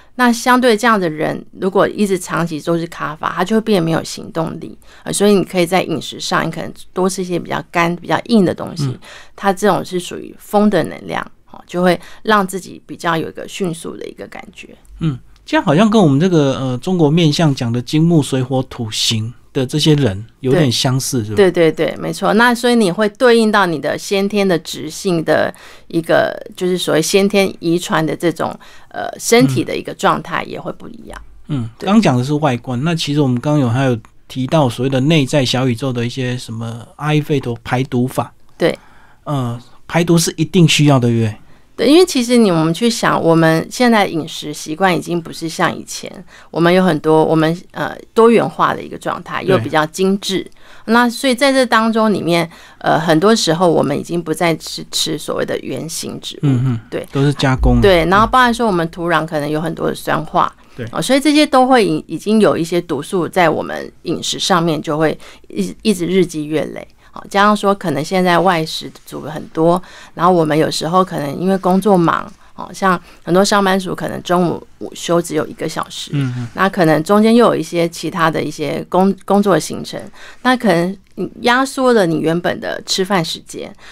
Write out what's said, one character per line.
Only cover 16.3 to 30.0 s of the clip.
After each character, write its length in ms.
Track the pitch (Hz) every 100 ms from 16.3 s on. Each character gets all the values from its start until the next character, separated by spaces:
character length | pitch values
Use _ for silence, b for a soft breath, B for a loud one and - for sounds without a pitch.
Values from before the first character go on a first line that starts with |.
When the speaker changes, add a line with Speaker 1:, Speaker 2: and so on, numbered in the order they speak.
| 165 139 104
Speaker 2:
呃， 180 | 131 123
中 200 | 185 185
国 100 | 147
面 240 | 170 160
相 220 | 147 156
讲 180 | 131 117
的 80 | 120
金 220 | - 151
木 180 | 170 165
水 220 | 131 131
火 180 | 127 131
土 260 | 131 - 110
形 420 | - - 113 110 - -
的 100 | 143
这 140 | 127 151
些 160 | 151
人 320 | 147 120 95 110 _
有 120 | 127
点 180 | 156 139
相 300 | 113 135 131
似， 200 | - 127
Speaker 1:
对。 40 |
Speaker 2:
是 60 | 107
吧？ 60 | 107
Speaker 1:
对， 140 | 185
对， 220 | 175 160
对， 240 | 156 151 -
没 160 | 165
错。 220 | 165 180
那 200 | 202 247
所 160 | 240 247
以 40 |
你 180 | 240 185
会 160 | 175 208
对 280 | - 254 233
应 140 | 220
到 140 | 208
你 140 | 180 151
的 180 | - -
先 320 | - 196 202
天 180 | 202 196
的 120 | 165
直 320 | - - 147
性 340 | - 196 170
的 280 | 165 127 104 B B B -
一 160 | 170
个， 360 | 160 143 - - -
就 120 | - 180
是 100 | 180
所 180 | -
谓 60 | 147
先 260 | 160 196 196
天 240 | 202 190 -
遗 200 | 170 170
传 260 | - 160
的 100 | 156
这 160 | 147 170
种， 240 | 156 131 - B B B
呃， 200 | - - -
身 280 | - 135 135
体 180 | 131
的 100 | -
一 80 | -
个 120 | -
状 280 | -